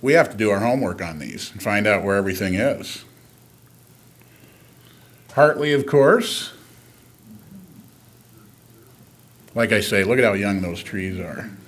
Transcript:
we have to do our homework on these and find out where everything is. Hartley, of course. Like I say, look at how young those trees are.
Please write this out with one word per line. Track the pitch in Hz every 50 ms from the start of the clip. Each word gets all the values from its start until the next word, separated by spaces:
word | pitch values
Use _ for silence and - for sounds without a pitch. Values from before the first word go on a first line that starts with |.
we | - 131
have | 151 170 156 -
to | -
do | 101 110 104
our | 101 98
homework | 107 120 123 135 123 92 85 -
on | 92 85 78 76
these | 69 57 50 - - -
and | - 95
find | - - 104 104 104
out | 107 104 95 85
where | 98 98
everything | 101 98 95 92 92 104 95 92
is. | 98 117 139 - - - - - - - - - - - - _ _ _ _ _ _ _ _ _ _ _ _ _ _ _ - _ _ - _ _ - - - - _ - _ _ _ _ - - - - _ - - - -
Hartley, | - 135 147 151 147 - 147 151
of | 147 139 139
course. | - - 143 135 147 202 247 226 - - - - - - - - - - - - - - _ - - _ _ - - - - - - - - - - - - - - - _ _ - - - - _ - - - - - _ _ _ - - - - - _ - _ _ _ - _ _ _ - - -
Like | 117 117 110
I | 110 104
say, | - - 117 101 95
look | 98 120 127
at | 123
how | 110 101
young | 98 101 101 98 95
those | 92 87 85 87
trees | - - - 98 92 95 92 90
are. | 87 82 71 65 76 - - - -